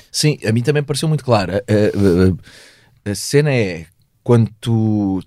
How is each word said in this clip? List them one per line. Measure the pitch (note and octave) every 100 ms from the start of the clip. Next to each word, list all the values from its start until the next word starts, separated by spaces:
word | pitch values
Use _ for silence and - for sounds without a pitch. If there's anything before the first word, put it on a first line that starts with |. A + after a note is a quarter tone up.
| _
Sim, | - D3+ - G2+
a |
mim | A2+
também | A#2+ D3
pareceu | C#3 C#3 D#3+
muito | D3+
clara. | - A2 F2+ G2+ -
A, |
a, | G#2+ G#2 G2+ G2 F2 F#2 E2+ - - - _ _ _ G2+
a, |
a |
cena | G2+ - C#3+ D3+
é, | B2+ G2 E2 E2 _ _ _
quando | - A#2+ G#2+ -
tu | A#2 A2+ A2 G#2+ G2+ F#2